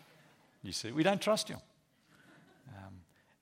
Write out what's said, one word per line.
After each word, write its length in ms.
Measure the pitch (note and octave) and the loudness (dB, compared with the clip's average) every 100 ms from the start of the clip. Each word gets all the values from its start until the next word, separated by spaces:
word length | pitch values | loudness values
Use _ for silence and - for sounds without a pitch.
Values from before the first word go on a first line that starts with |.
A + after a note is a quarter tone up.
| - - - _ _ _ | -20 -20 -20 _ _ _
You 80 | G2+ | -8
see, 200 | F2 A2 | -6 -2
we 100 | C#3+ | 2
don't 180 | D#3+ G3 | 4 4
trust 280 | - G#3+ - | 4 2 2
you. 80 | - - _ _ _ _ - - - - - - | -8 -12 _ _ _ _ -20 -20 -20 -20 -20 -18
Um, 260 | G2+ F#2+ F#2+ F2 _ _ _ | -16 -14 -16 -20 _ _ _